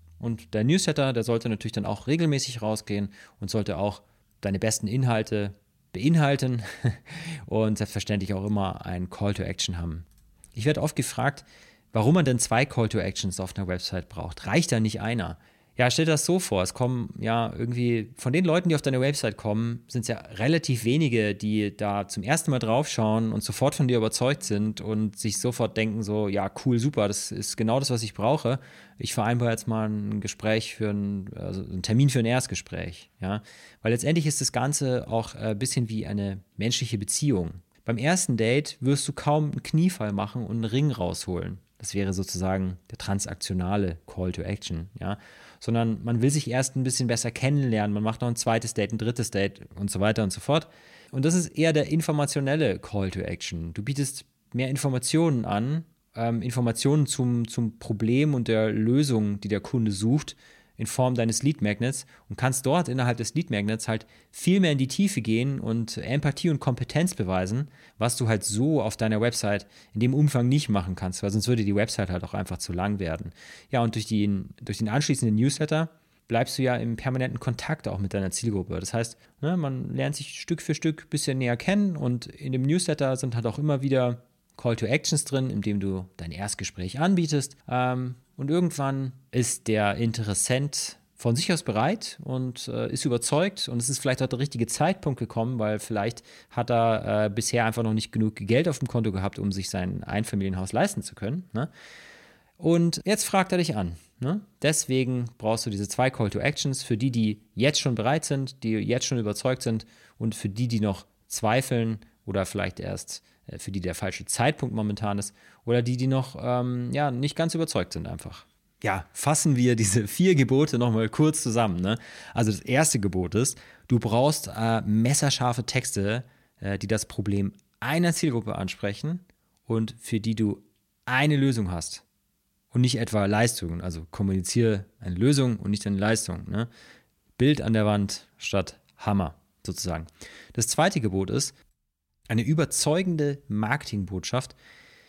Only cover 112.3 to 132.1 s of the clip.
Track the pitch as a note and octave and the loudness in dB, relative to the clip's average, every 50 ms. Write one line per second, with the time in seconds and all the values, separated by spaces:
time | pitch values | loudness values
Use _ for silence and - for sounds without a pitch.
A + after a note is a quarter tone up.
112.3 | G2 G2 F#2+ - - G2+ F#2 F#2+ F#2 F2 E2+ F#2 F#2+ F#2 - - - - - _ | -2 -2 -2 -2 -2 -2 -2 -4 -4 -6 -8 -8 -8 -8 -8 -12 -14 -16 -16 _
113.3 | _ _ _ - - - - - F#2+ G2 F2 F2+ E2 - - F#2+ - - F2+ - | _ _ _ -16 -16 -12 -10 -6 -6 -4 -4 -4 -4 -4 -4 -4 -6 -6 -8 -6
114.3 | - - A#2+ C3 B2+ - - B2 - A2 G#2+ G#2 G#2 G2+ A2 G#2 G2+ G2+ G2+ - | -2 0 2 2 2 0 -4 -4 -2 -2 -2 -2 -4 -4 -2 -2 -2 -2 -4 -6
115.3 | - _ - - - _ _ A#2+ A#2+ B2 A#2+ B2 B2+ B2 B2+ C3 C3 C3 C3 C3 | -10 _ -20 -20 -20 _ _ 0 0 2 2 0 0 0 0 0 0 0 -2 -4
116.3 | - - B2+ B2 B2 B2 B2 B2 B2 B2 B2 B2 B2+ C#3 D3 C#3+ B2 B2 C3+ D3 | -6 -6 -4 -2 -2 0 0 -2 -2 -4 -4 -4 -2 -2 0 0 0 -2 -2 -2
117.3 | - - E3 E3 - E3 E3 D#3 - G#2 F2 - - E2+ D#2+ - E2 E2 - - | -2 -2 -2 0 0 -2 -2 0 0 -2 -2 -2 -4 -8 -8 -8 -8 -10 -10 -12
118.3 | - - - _ _ _ _ _ _ _ - A2+ G2 F#2+ - - - - - C#3 | -14 -16 -18 _ _ _ _ _ _ _ -4 -2 -2 -2 -4 -8 -10 -4 0 0
119.3 | D#3 D#3 - D#3+ C#3 B2 B2 B2 A#2+ A2+ A2 G2 F#2+ A#2+ G#2 G2+ - - F3 F#3+ | 2 2 4 2 4 4 4 4 4 4 4 4 4 2 0 0 2 4 4 6
120.3 | F3+ C#3+ C3 A#2 C3 C3+ D3+ - - A#2 B2 A#2+ A2 A2 A2+ G#2+ - - D3+ D#3 | 6 6 6 6 4 4 4 2 2 2 2 2 2 2 0 0 2 4 4 4
121.3 | D3+ - - B2+ A2 A#2 A2+ G#2+ F2 F2 F2+ F#2+ A2+ A#2+ - - - - - - | 4 2 -2 0 2 2 2 2 2 0 0 0 0 -2 -4 -10 -18 -18 -16 -6
122.3 | - - A#2 G#2+ G#2 - - - B2 C3+ D#3+ - - A#2 G2 G2 E2+ F#2 F2+ E2+ | -2 0 2 2 0 0 -2 0 2 4 4 4 2 2 0 0 0 0 -2 0
123.3 | - G#2+ B2+ - - - - - - - - - B2+ A#2 - A2 G#2+ A#2 C3 D3 | 0 0 0 0 -2 -6 -10 -20 -20 -18 -2 2 2 2 4 2 2 4 4 4
124.3 | D3+ - - - - G#2 A2+ A2+ A2+ A2 - G#2+ G#2 A2 A2+ A#2+ C#3 - D#3 C#3 | 2 0 -4 -8 -6 -2 0 0 0 0 0 2 2 4 4 4 2 2 2 2
125.3 | - - C3 B2 A#2+ B2 A#2 - - B2+ - - - G#2 G2 G2+ A2 B2 B2+ - | 2 2 0 0 0 -2 -2 -2 -2 -2 -2 -2 -2 -2 0 0 0 -2 -4 -8
126.3 | _ _ _ _ _ _ - G2 G2 F#2+ - G2 A2 G#2+ - - - - G2 G#2 | _ _ _ _ _ _ -6 -4 -4 -4 -2 0 0 -2 -2 -4 -6 -4 -2 0
127.3 | G2+ G2 G2 G2 - - _ _ _ _ - B2 D3 E3+ F3 E3+ D#3+ - - D#3 | 0 0 0 0 -2 -8 _ _ _ _ -4 -2 0 2 2 2 2 2 2 2
128.3 | B2 A#2 A2 A2+ - - F#2+ F#2 - - - G2+ G2+ - - D3 E3+ F3+ - _ | 2 0 -2 -4 -4 -4 -4 -4 -4 -4 -4 -4 -4 -4 -4 -4 -4 -6 -8 _
129.3 | _ _ _ _ _ _ _ - A#2 A2+ A2+ A2 - - - - A#2 G#2+ G2 A2+ | _ _ _ _ _ _ _ -2 0 0 0 -2 -4 -10 -6 -2 -2 0 0 0
130.3 | A2 G#2+ A2 G#2 G2 - - _ _ _ _ _ _ _ _ - B2+ C3 C#3+ D3+ | 0 2 0 0 0 -2 -8 _ _ _ _ _ _ _ _ -2 2 4 4 4
131.3 | D3+ C#3 C3+ C#3 B2+ A2+ G#2 F2+ F2+ E2+ D#2+ - - - - _ | 4 4 4 4 2 2 0 -2 -2 -4 -6 -8 -10 -14 -16 _